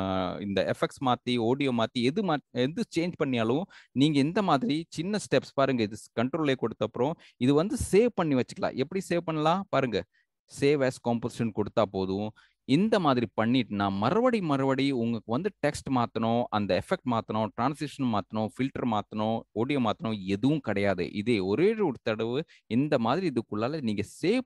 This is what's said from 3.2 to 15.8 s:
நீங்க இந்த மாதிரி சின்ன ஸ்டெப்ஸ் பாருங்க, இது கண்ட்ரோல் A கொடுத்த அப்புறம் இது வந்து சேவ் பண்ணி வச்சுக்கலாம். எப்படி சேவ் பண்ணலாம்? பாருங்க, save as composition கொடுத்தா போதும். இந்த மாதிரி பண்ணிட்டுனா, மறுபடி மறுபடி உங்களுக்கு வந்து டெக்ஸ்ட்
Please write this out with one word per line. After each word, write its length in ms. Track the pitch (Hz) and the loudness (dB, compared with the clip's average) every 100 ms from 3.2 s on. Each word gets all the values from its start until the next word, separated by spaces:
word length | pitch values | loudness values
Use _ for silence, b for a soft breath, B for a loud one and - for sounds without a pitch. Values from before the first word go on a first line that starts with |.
| 143 123 113 139 196 B B | -2 0 0 0 -4 B B
நீங்க 260 | 123 151 143 | 2 4 4
இந்த 220 | 139 208 | 2 0
மாதிரி 360 | 190 143 123 151 165 | 2 2 2 -2 -4
சின்ன 320 | - 185 208 | -6 -4 -4
ஸ்டெப்ஸ் 340 | - 135 - | 0 0 0
பாருங்க, 280 | - 135 127 | 0 2 2
இது 160 | 104 107 - | 0 -4 -8
கண்ட்ரோல் 380 | - 127 165 151 | -2 -2 0 0
A 20 | 131 | 0
கொடுத்த 320 | 113 - 113 | -2 -2 -4
அப்புறம் 260 | - 127 170 B B | 0 -2 -2 B B
இது 160 | 123 | 2
வந்து 240 | 143 196 262 | 4 2 -2
சேவ் 260 | - 190 240 | 2 4 4
பண்ணி 220 | - 165 131 | 2 0 2
வச்சுக்கலாம். 380 | 117 - 92 107 | 0 -2 -4 -2
எப்படி 260 | 139 190 | -4 -4
சேவ் 240 | - 170 165 | -2 -2 -2
பண்ணலாம்? 340 | 160 156 185 196 | 0 2 0 0
பாருங்க, 300 | 135 131 98 - _ _ _ _ | -2 0 -2 -4 _ _ _ _
save 300 | - 139 147 | -2 2 2
as 140 | 127 - | 2 0
composition 500 | 120 117 120 - 113 | -2 -2 -2 -4 -4
கொடுத்தா 320 | 107 101 - 101 | -2 -2 0 0
போதும். 360 | 98 95 95 107 b b b - | 0 -2 -2 -4 b b b 0
இந்த 260 | 143 220 220 | 2 4 4
மாதிரி 280 | 151 123 117 - | 4 2 0 0
பண்ணிட்டுனா, 500 | 110 131 113 101 101 | 2 2 0 0 0
மறுபடி 440 | 98 113 196 254 226 | 2 2 2 2 0
மறுபடி 420 | 165 139 135 131 139 | 0 0 0 0 0
உங்களுக்கு 380 | 131 117 113 - | 0 -2 -4 -4
வந்து 160 | 120 180 - | -4 -4 -2
டெக்ஸ்ட் 240 | 147 - | -4 -4